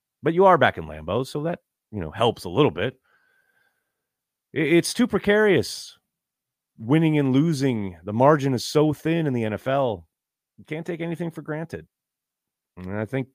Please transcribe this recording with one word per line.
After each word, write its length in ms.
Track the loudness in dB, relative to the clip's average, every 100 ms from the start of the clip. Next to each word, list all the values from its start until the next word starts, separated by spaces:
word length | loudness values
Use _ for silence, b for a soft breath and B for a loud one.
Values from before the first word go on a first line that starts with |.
| _ _
but 140 | -2 4
you 100 | 6
are 140 | 6
back 180 | 4 0
in 60 |
Lambeau, 420 | -10 -10 -4 -4 -4
so 160 | -6
that, 180 | -6 -8 _ _ _
you 100 | -10
know, 100 | -8
helps 320 | 0 0 0
a 60 | -4
little 200 | 0 0
bit. 300 | 0 -6 -8 _ _ _ _ _ _ _ _ _ _ _ _ _ _ _ -4
I-, 40 |
it's 340 | 2 2 2
too 140 | 0 0
precarious. 920 | 0 2 2 4 2 0 -8 -16 -20 _ _ _ _ _ _ _ -10
Winning 400 | 0 2 4 2
and 160 | 2
losing, 640 | 2 2 2 0 -2 -4 -8
the 100 | -6
margin 400 | 4 6 6 2
is 100 | -2
so 300 | 0 2 2
thin 320 | 0 -2 -2 0
in 80 |
the 100 | -2
N 100 | -2
F 140 | -4 -2
L. 400 | 0 0 -4 -12 _ _ _ _ _
You 60 | -12
can't 200 | -10 -8
take 160 | -8
anything 300 | -6 -6 -8
for 100 | -10
granted. 460 | -10 -8 -8 -12 -16 _ _ _ _ _ _ _ _ -16 -10
And 120 | -8
I 80 | -6
think 240 | -6 -8